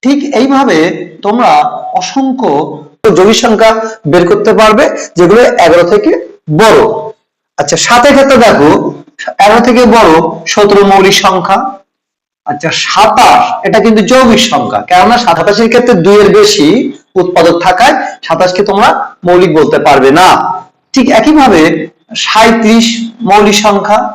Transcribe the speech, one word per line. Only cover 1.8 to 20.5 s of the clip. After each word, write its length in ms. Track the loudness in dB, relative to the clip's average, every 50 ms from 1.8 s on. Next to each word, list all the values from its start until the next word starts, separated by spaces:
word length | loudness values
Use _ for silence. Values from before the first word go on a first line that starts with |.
| -12 -8 -8 -6
অসংখ্য 500 | -8 -6 -6 -4 -4 -4 -4 -4 -4 -2 -2 -2 -4 -6 -10 -16 -18 -20 _ _ _ -2 2
যৌগিক 220 | 2 2 2 0 0 0
সংখ্যা 260 | -2 0 2 2 0 0 0 -6 -10 -12 -10 _ -2
বের 140 | 0 0 2 0
করতে 220 | 0 0 0 -2 0 2
পারবে, 240 | 2 2 2 2 0 -2 -4 -8 -12 -12 _ 0
যেগুলো 220 | 2 2 4 4 2 2 0 0 0
এগারো 200 | 2 2 2 2 2 0
থেকে 180 | 0 0 0 -2 -2 -6 -12 -18 -20 _ -6 -2 0
বড়। 180 | 2 2 4 2 2 0 -2 -6 -10 -14 -16 _ _ _ _ _ _ _ _ -8
আচ্ছা, 160 | -6 -4 -4
সাতের 360 | -6 -2 0 0 2 2 2 2
ক্ষেত্রে 220 | 2 2 2 2 2 4
দেখো, 240 | 2 2 2 2 2 2 0 -2 -6 -10 -12 -20 _ _ _ -14 -14 -4 0 2
এগারো 160 | 2 2 2 2 2
থেকে 140 | 2 2 2 4 4
বড় 140 | 4 4 4 2 2 0 -2 -6 -10 -10 -6 -2
সতেরো 300 | 0 0 2 2 2 2
মৌলিক 320 | 4 4 2 2 2 0 0 0
সংখ্যা। 340 | 0 -2 -2 -2 -2 -4 -2 -4 -6 -10 -14 _ _ _ _ _ _ _ _ _ _ _ _ _
আচ্ছা, 240 | -10 -10 -8 -6 -8 -6 -6 -8
সাতাশ, 600 | -4 -2 0 0 0 2 2 2 2 2 2 0 -2 -4 -6 -6
এটা 120 | -2 0 0 2
কিন্তু 160 | 2 0 0 0 2
যৌগিক 320 | 2 2 4 2 2 0 0 -2 -2
সংখ্যা, 280 | -4 -4 -4 -6 -6 -4 0
কেননা 280 | 0 2 2 2 0 0
সাতাশের 500 | 0 -2 -2 -2 0 -2 0 0 0 0 0
ক্ষেত্রে 220 | 0 2 2 0
দুইয়ের 340 | 2 2 2 4 4 4 4 4 2
বেশি 280 | 2 2 0 0 0 0 0 0 -2 -4 -8 -14 _ _ _
উৎপাদক 420 | -4 -4 -2 0 0 2 2 0 0 0
থাকায় 280 | -2 0 2 0 0 0 -2 -6 -8 -12 -14 -8
সাতাশকে 360 | -6 -4 -2 -2 -2 0 -2 -2 -2
তোমরা 180 | 0 0 0 0 0 -2 -6 -12 -14 _ -2
মৌলিক 240 | 0 2 2 2 2 2 0
বলতে 200 | 0 0 0 0 0
পারবে 240 | 2 2 2 2 2 2 4
না। 100 | 2 2 2 0 -2 -6